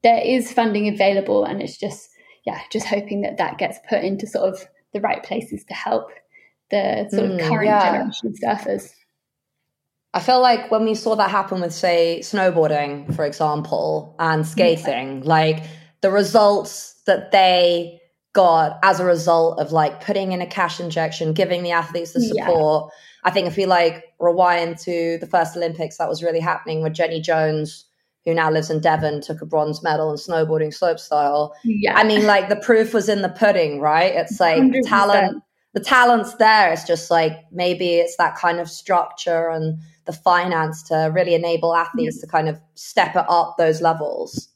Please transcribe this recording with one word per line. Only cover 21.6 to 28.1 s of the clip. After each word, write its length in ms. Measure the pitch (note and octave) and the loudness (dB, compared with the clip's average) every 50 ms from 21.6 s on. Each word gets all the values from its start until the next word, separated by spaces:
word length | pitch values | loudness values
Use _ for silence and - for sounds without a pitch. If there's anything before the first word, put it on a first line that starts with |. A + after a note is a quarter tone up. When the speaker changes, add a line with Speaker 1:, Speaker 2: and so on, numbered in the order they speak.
| F3+ | -2
Speaker 2:
the 80 | F3 | -2
athletes 400 | E3+ E3+ D#3 D#3 - F3 E3+ E3+ | -2 -2 -2 -2 -6 -8 -8 -4
the 80 | - B3+ | -2 -2
Speaker 1:
Yeah. 260 | A#3 A3 G#3+ G3+ - | -2 0 -2 -2 0
Speaker 2:
support. 460 | F3 E3+ D#3+ D3+ D3+ D#3 D3+ - - - - _ - _ _ _ | 0 2 2 2 2 2 0 -2 -6 -18 -20 _ -20 _ _ _
I 60 | F#3 | 0
think 180 | E3+ G3 F3 F3 | 0 0 -2 -2
if 80 | D#3+ | -2
we, 100 | G3+ G3 | -2 0
like, 380 | F#3 F#3 F3 E3+ E3 E3 E3 - - _ _ | 2 2 4 4 2 0 -2 -16 -20 _ _
rewind 580 | E3+ F3 E3+ F3+ F3+ F3+ F3 F3 E3+ E3+ E3+ E3 | 0 0 2 4 4 4 4 2 0 -4 -6 -10
to 380 | - - F3 E3+ E3 E3 E3 E3 | -8 -6 -4 -2 -2 -4 -4 -6
the 80 | E3 | -6
first 300 | E3 - F3+ E3 E3 - | -2 0 0 0 -2 -4
Olympics 400 | F3 F3 E3 D#3+ D#3+ D#3+ D#3+ - | -6 -6 -6 -4 -6 -8 -8 -6
that 120 | - E3 - | -6 -4 -4
was 140 | D#3+ D#3+ | -4 -4
really 160 | E3 E3+ D#3+ E3 | -4 -4 -4 -4
happening 420 | E3 F3 E3+ - - - D#3+ D#3 | -4 -4 -4 -6 -6 -6 -6 -4
with 120 | D#3+ D#3 | -4 -4
Jenny 280 | D#3 E3 E3+ E3 E3 D#3+ | -2 -2 -2 -2 -2 -6
Jones 640 | D#3+ E3+ E3 D#3+ D#3 D#3 D#3 D#3 D3+ D3+ - - - _ _ _ _ _ | -2 -2 0 0 0 0 -2 -2 -4 -8 -10 -18 -20 _ _ _ _ _